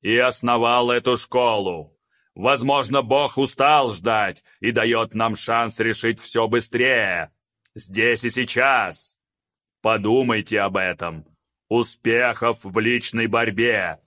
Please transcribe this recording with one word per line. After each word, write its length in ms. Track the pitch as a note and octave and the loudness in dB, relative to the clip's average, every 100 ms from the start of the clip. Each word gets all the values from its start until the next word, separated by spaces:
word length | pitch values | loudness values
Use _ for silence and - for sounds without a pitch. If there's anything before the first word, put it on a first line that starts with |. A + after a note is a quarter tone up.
И 140 | G2 A#2 | 2 2
основал 720 | B2 B2 A#2+ A#2+ A#2 A#2+ A#2+ | 2 0 -2 0 2 2 2
эту 260 | B2 B2+ A#2+ | 0 0 -2
школу. 800 | - B2+ A#2+ G#2+ F#2+ E2+ D2+ _ _ _ _ | -2 0 2 0 -2 -6 -12 _ _ _ _
Возможно, 680 | - A2 C3+ C3 C#3+ A#2 C#3 | -4 0 0 2 0 2 -2
Бог 340 | A#2 C#3 C#3 - | 2 0 0 -2
устал 580 | C3+ - C#3 D3+ C3 | -4 2 4 4 2
ждать 500 | F#2+ G2+ A2 G2 E2+ _ _ | -2 -2 0 0 -6 _ _
и 100 | A2 | -2
дает 440 | A#2 A2+ A#2 A2+ | 0 0 0 -2
нам 200 | G#2+ A2+ | -2 -2
шанс 460 | G#2 - A2+ A2+ G#2+ | -2 -2 -2 -2 -2
решить 400 | A2+ G#2+ A2+ A2 | -2 0 -2 -4
все 260 | - A2+ A2+ | -4 -2 0
быстрее. 840 | A#2 G#2+ A#2 B2+ B2 G2+ F2 D#2 _ _ _ _ | 0 -2 0 2 2 0 -4 -6 _ _ _ _
Здесь 500 | - F2+ G2 A#2 A2+ | -20 -8 0 0 2
и 60 | A#2+ | -2
сейчас. 840 | B2+ A#2+ A#2+ C3+ C3 G2 E2 - _ _ _ _ _ _ _ | -4 -4 0 2 2 -2 -8 -20 _ _ _ _ _ _ _
Подумайте 800 | A2 A2 G#2 B2 B2+ A2 - G#2+ | -2 0 2 2 2 -2 0 0
об 160 | G2 F#2+ | 0 0
этом. 500 | F#2 E2+ F2 E2 - _ _ _ _ | -4 -4 -8 -10 -16 _ _ _ _
Успехов 920 | A#2 A#2 - A2+ A#2 B2 A2+ A#2 A2+ | 0 0 -4 0 2 2 0 -2 -2
в 160 | G2 F#2+ | -2 0
личной 480 | A2 B2 - A2+ A2+ | 0 0 -2 -4 0
борьбе. 760 | A#2 A2+ G2 A#2 G#2+ F2+ D#2+ | 0 0 0 0 0 -2 -8